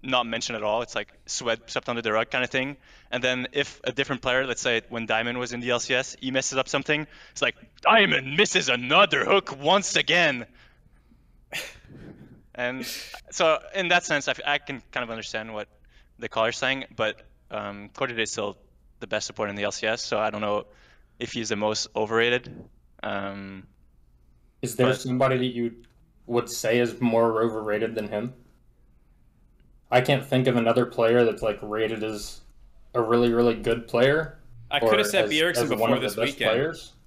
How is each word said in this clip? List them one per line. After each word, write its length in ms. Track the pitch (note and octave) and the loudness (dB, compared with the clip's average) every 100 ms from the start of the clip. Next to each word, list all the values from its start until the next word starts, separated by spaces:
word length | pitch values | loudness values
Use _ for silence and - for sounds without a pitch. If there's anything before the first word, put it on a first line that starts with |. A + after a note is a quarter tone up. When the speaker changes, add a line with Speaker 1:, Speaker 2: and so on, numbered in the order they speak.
Speaker 1:
not 220 | C3+ B2+ | 0 0
mentioned 320 | A#2 A2+ - A#2 | 0 -4 -4 -4
at 60 | |
all. 180 | G#2 A2 | 0 0
It's, 140 | A#2 | -2
like, 180 | - G#2 _ - | -6 -8 _ -10
swept, 440 | - B2 A2+ - | -6 -2 -2 -2
swept 200 | - - | -6 -4
under 100 | A#2 | -4
the 120 | A2+ | 0
rug 180 | G#2+ A#2 | 0 0
kind 140 | C3 | -2
of 40 | B2 | -2
thing. 300 | C3+ C3 C#3+ _ - - | -2 -4 -8 _ -20 -8
And 120 | B2 | -2
then 260 | B2+ B2+ B2+ | 0 -2 -4
if 260 | C#3+ C#3+ - | -4 -4 -4
a 80 | - | -8
different 300 | B2 C#3 C3 | -4 -2 -2
player, 240 | B2+ B2+ C3+ | 0 0 0
let's 160 | A#2+ | -2
say 180 | C3+ A2+ - | 0 0 -2
when 160 | A#2 | -8
Diamond 340 | A2+ A2 A#2 B2 | -2 0 0 -4
was 140 | B2 | -6
in 80 | A#2+ | -6
the 80 | A#2+ | 0
L 120 | A#2+ | -2
C 120 | - | 2
S, 240 | B2+ C3+ - | -2 -2 -6
he 120 | C3 | -4
messes 260 | C3 C3 C3 | -2 -2 -2
up 100 | C3 | -2
something, 400 | C#3 C3 D3+ D#3 - - | -2 0 -2 -2 -12 -20
it's 100 | - | -2
like, 140 | B2+ - - _ | -2 -2 -16 _
"Diamond 560 | - A3+ G3 C#3+ C3 D3 | 4 6 6 2 -2 0
misses 320 | G#3+ F3+ C#3+ | 2 2 0
another 560 | B2 B2 D#3+ G3+ C#3+ - | -2 2 4 4 4 2
hook 280 | G3 - C#3 | 0 0 -4
once 360 | C#3+ G3 F#3 D#3+ | 2 2 2 -2
again." 500 | - E3+ E3 B2+ A2+ - - _ _ _ _ _ _ _ _ | 0 2 2 0 -10 -18 -20 _ _ _ _ _ _ _ _
<laughs> 140 | - - - - - - - - - _ | -12 -12 -16 -20 -20 -20 -20 -20 -20 _
And 320 | - B2 C3 - - - - - | -6 -6 -6 -10 -12 -14 -18 -16
so 280 | - E3+ D#3 - | 2 2 2 -2
in 140 | G3 F3+ | -6 2
that 160 | F3 | 2
sense, 240 | - D3 C#3 | 2 -2 -2
I, 40 | |
f-, 80 | C3 | -4
I 140 | - D3 | -2 -4
can 240 | - C3+ - | -4 -12 -8
kind 100 | - | -8
of 60 | A#2+ | -6
understand 460 | A2+ G#2+ A2 A2 | -8 -8 -8 -8
what 120 | A2 G#2 _ _ - _ _ | -10 -12 _ _ -20 _ _
the 100 | A2 | -6
caller's 300 | - A2+ A#2+ | 0 0 0
saying, 260 | C3 C3+ C3 | -2 -2 -6
but, 280 | - A2 - - _ _ | -4 -4 -4 -16 _ _
um, 380 | G#2+ G#2 G2+ G#2 | -10 -8 -12 -16
Core 140 | - C3+ | -6 -6
J 80 | A#2 | -2
J 60 | |
is 80 | A2 | -4
still 260 | - G#2 G2 _ _ _ _ | -4 -6 -8 _ _ _ _
the 80 | A2 | -6
best 200 | A2 - | -4 -6
support 220 | - G#2+ | -6 -6
in 80 | G2+ | -2
the 60 | |
L 100 | G2+ | -4
C 140 | - A2 | -2 -2
S, 180 | A2+ | -2
so 140 | - A2 | -2 -2
I 100 | G#2+ | 0
don't 140 | G#2 | -2
know 240 | G#2+ G#2 - - - - _ _ | -2 -2 -4 -18 -20 -20 _ _
if 140 | - | -8
he's 160 | A#2+ A2+ | -6 -4
the 80 | G#2 | -2
most 320 | G#2+ G#2+ - - | 0 -2 -4 -4
overrated. 720 | G#2+ A2+ A#2+ B2 - - - _ _ _ | 0 2 2 2 -4 -18 -20 _ _ _
Um, 640 | G#2 G2+ G2 G2 G2 G2 F#2+ _ _ _ _ _ _ _ _ _ | -8 -6 -6 -8 -12 -16 -20 _ _ _ _ _ _ _ _ _
Speaker 2:
Is 160 | B2 - | -8 2
there 120 | B2 | 2
Speaker 1:
but 120 | C3 | 2
Speaker 2:
somebody 380 | C3 B2+ C3+ B2+ | -2 0 2 2
that 160 | B2+ | -2
you 220 | A#2+ A#2 A2+ - _ _ _ - | -2 -4 -6 -20 _ _ _ -2
would 240 | A#2+ A#2 | -2 -2
say 300 | - A2+ A#2+ | -4 2 2
is 200 | A#2+ A2+ | 2 2
more 400 | B2 A#2 A#2 A2 | 2 4 4 4
overrated 540 | A2+ A2 G#2+ G#2+ A2+ | 0 0 -2 -2 -2
than 140 | A2+ G#2 | -4 -4
him? 260 | G#2 A#2 C3 - _ _ _ _ _ _ _ _ _ _ _ _ _ _ | -4 -6 -10 -20 _ _ _ _ _ _ _ _ _ _ _ _ _ _
I 120 | B2 | 2
can't 240 | B2+ C3+ - | 4 2 2
think 200 | C3 C3 | 2 4
of 100 | A#2+ | 4
another 280 | A#2 A#2+ | 4 4
player 400 | A#2+ - A2+ A#2+ | 2 2 4 6
that's, 180 | A#2 G#2 | 6 4
like, 180 | A2 G2 | -2 -2
rated 420 | G#2 G#2+ A2 A2 | -4 -2 -2 -2
as 380 | A2 G#2+ - - - - - - - | -4 -6 -10 -14 -20 -20 -20 -20 -4
a 80 | B2 | -2
really, 320 | A2 A#2 A#2+ | 4 4 4
really 220 | A#2 A#2+ | 4 4
good 340 | A2+ G#2+ A#2 - | 2 0 -2 0
player 500 | A#2 C3 D3+ D#3 - - - - | 4 4 4 0 -10 -20 -20 -4
Speaker 3:
I 100 | D3 | 2
coulda 180 | A2+ A2 | 4 4
Speaker 2:
or 60 | |
Speaker 3:
said 220 | - - G#2+ | 4 2 2
Speaker 2:
as, 40 | |
Speaker 3:
Bjergsen 320 | D3+ E3+ A#2+ | 2 2 2
Speaker 2:
as 80 | A#2 | 0
one 80 | A#2+ | 2
Speaker 3:
before 160 | A2+ | 2
Speaker 2:
of 80 | B2+ | 2
the 60 | B2+ | 0
Speaker 3:
this 80 | G2+ | -2
Speaker 2:
best 160 | C3 | -2
Speaker 3:
weekend. 180 | - G#2+ | 0 2
Speaker 2:
players. 420 | A2+ D3+ D#3+ - - | 2 0 -4 -14 -20